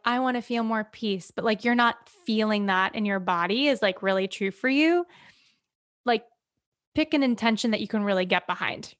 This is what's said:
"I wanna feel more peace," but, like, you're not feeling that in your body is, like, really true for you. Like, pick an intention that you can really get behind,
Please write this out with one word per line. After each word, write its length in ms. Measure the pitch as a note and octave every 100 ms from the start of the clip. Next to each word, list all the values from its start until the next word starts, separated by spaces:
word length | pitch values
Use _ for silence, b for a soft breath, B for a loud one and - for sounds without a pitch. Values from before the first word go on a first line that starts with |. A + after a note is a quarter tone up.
"I 140 | A#3+ B3
wanna 240 | C4 B3
feel 220 | A3+ A#3
more 180 | A3 A3
peace," 480 | G#3+ - A3 F#3+ -
but, 140 | -
like, 200 | A3+ G#3
you're 120 | A#3+ A#3+
not 320 | A#3 - - - -
feeling 400 | A3 G#3+ G#3 G3+
that 300 | F#3 - -
in 80 |
your 160 | G#3 G3
body 480 | F3+ F3 F3 A3+ C#4+
is, 120 | B3+
like, 220 | G3+ F#3
really 240 | F#3+ F#3+ F#3+
true 240 | - G3
for 180 | - C4
you. 380 | C4+ D#4+ F4 F4 b b b b b _ _ _ _
Like, 200 | B3 A3+ - _ _ _ _ _ _ -
pick 180 | D#4
an 80 | D4
intention 480 | C4 A#3 A3+ G#3+ A#3
that 100 | G#3+
you 60 | G#3+
can 160 | G#3+
really 240 | G3+ F#3 F3+
get 200 | F3+ -
behind, 460 | F3+ - - -